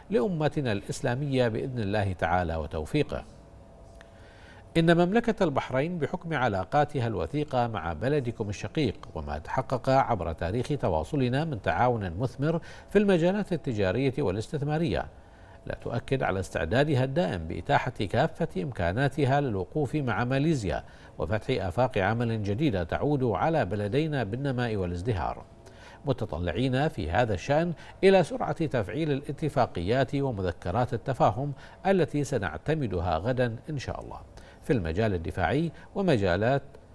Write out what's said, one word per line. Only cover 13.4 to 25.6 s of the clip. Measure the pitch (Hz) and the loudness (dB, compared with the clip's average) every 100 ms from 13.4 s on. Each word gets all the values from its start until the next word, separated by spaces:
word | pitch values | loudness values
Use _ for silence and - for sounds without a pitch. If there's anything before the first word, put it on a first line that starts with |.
| 190 | -2
التجارية | 170 143 104 95 110 139 135 | -4 -2 0 2 2 0 0
والاستثمارية، | 135 98 - 147 143 151 165 73 - - - - - - - | 0 0 -2 -4 -2 0 0 0 -4 -10 -20 -20 -20 -14 -10
لا | - | -8
تؤكد | 101 120 - 135 | -4 -4 -2 0
على | 139 95 | 0 0
استعدادها | 92 87 80 113 147 131 | -2 -2 0 2 4 2
الدائم | 135 139 180 95 82 | 0 0 -2 -2 -4
بإتاحة | 90 - 139 - | -6 0 0 0
كافة | - 98 113 160 - 165 190 | -4 -2 0 0 0 -6 -4
إمكاناتها | 160 113 85 101 139 - 127 143 | -6 -2 0 2 0 2 2 2
للوقوف | 143 98 90 151 139 151 | 0 -2 -4 -4 -2 -2
مع | 127 101 | 0 0
ماليزيا | 123 135 151 147 95 67 - - - - | 0 2 2 0 0 -4 -6 -18 -16 -6
وفتح | - 107 - 127 95 | -2 -2 0 -2 0
آفاق | 120 131 - | 0 2 2
عمل | 95 117 120 113 | 2 2 0 0
جديدة | 104 104 156 98 | -2 0 0 0
تعود | 82 80 127 147 | 0 0 0 2
على | 127 87 143 160 101 | 2 2 2 2 0
بلدينا | 104 101 131 160 143 | -2 0 0 0 0
بالنماء | 104 120 143 123 120 107 | -2 -2 -2 0 0 0
والازدهار، | 87 87 104 95 - - - - | -2 -2 -2 -2 -2 -6 -12 -20